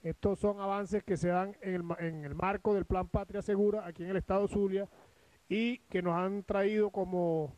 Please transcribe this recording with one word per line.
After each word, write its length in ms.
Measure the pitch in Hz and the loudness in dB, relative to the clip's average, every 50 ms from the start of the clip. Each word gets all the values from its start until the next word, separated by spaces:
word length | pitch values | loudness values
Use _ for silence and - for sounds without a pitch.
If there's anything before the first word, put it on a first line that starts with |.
Estos 360 | - 165 156 _ - 202 196 - | -4 -6 -6 _ 0 0 0 2
son 200 | - 208 202 202 | 0 0 0 0
avances 420 | 196 196 196 202 202 170 190 208 | -2 -2 -2 -2 -2 -2 -2 -4
que 140 | - - 190 | 0 0 -2
se 140 | 156 170 175 | 0 2 2
dan 260 | 175 180 185 196 202 - | 2 2 0 -2 -6 -10
en 140 | - 196 185 | -6 -4 -4
el 80 | 180 170 | -4 -2
ma-, 140 | 170 185 | -4 -4
en 280 | - 170 165 160 156 151 | -4 -4 -6 -6 -6 -8
el 100 | 143 143 | -8 -4
marco 380 | 160 175 190 196 196 _ 214 208 | -2 -2 -2 -2 0 _ 2 2
del 100 | 196 180 | 2 2
Plan 240 | - - 185 185 | 0 0 -2 -2
Patria 340 | - - 214 196 - 196 202 | 0 -2 -2 -2 -2 -6 -6
Segura 460 | 190 - 208 196 208 208 208 214 202 | -2 0 2 4 4 4 2 0 -4
aquí 160 | 175 165 - 170 | -6 -10 -8 -6
en 60 | 180 | -2
el 80 | 190 | -2
estado 320 | 185 165 - 190 196 202 196 | -2 0 2 2 2 2 2
Zulia 400 | - 208 202 196 190 196 202 - - - - - _ _ _ _ _ _ _ | 2 2 0 2 0 -2 -4 -4 -10 -20 -20 -20 _ _ _ _ _ _ _
y 300 | _ 180 214 226 240 247 - _ _ | _ 0 0 2 0 0 -4 _ _
que 120 | - 185 | -4 0
nos 140 | 175 180 165 | 0 2 0
han 280 | 175 180 190 196 202 190 | 0 0 0 -2 -4 -4
traído 460 | - 202 196 196 202 214 214 214 202 | -2 0 2 2 4 4 4 2 2
como 680 | - 196 190 180 185 180 175 170 165 160 156 135 - | 2 -2 -2 0 2 2 2 2 2 0 0 -2 -6